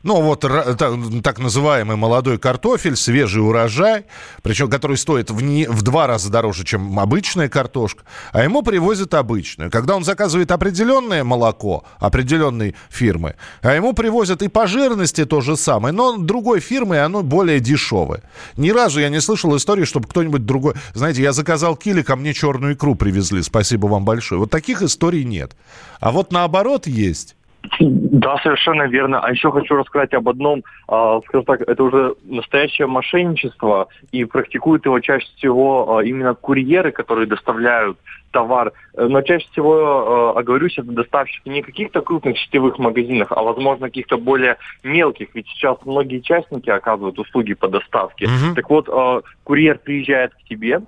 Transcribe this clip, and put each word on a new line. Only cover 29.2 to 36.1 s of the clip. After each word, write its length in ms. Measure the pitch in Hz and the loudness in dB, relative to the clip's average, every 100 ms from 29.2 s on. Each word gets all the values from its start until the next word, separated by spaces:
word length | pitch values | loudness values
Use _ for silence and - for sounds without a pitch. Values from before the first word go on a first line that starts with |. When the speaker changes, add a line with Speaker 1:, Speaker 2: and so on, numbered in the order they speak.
| 120 | 0
Speaker 2:
ещё 220 | 123 156 | 0 0
хочу 240 | 143 147 143 | 0 0 0
рассказать 380 | 135 147 135 131 | 0 -2 0 0
об 120 | 117 | 0
одном, 360 | 127 143 147 - - - | 0 0 0 -6 -20 -2
а, 320 | 110 113 113 - | 2 2 2 0
скажем 180 | 139 123 | -2 2
так, 160 | 131 | 0
это 220 | 120 120 | 0 2
уже 320 | 131 135 127 - | 4 4 2 -2
настоящее 640 | - 123 - 143 143 - 139 | -8 -10 -2 0 0 0 -2
мошенничество, 1000 | 127 - 175 175 156 131 - 110 101 95 - - | -2 -2 0 0 -2 -4 -2 0 2 0 -10 -8
и 140 | 127 117 | -6 -2
практикуют 600 | 131 - 131 160 156 139 | -2 -4 -4 0 2 2
его 140 | 127 | 0
чаще 280 | 127 139 - _ | 2 -2 -2 _
всего, 600 | 135 123 135 131 104 110 | 0 2 4 2 2 2
а, 60 | |
именно 300 | 110 | 0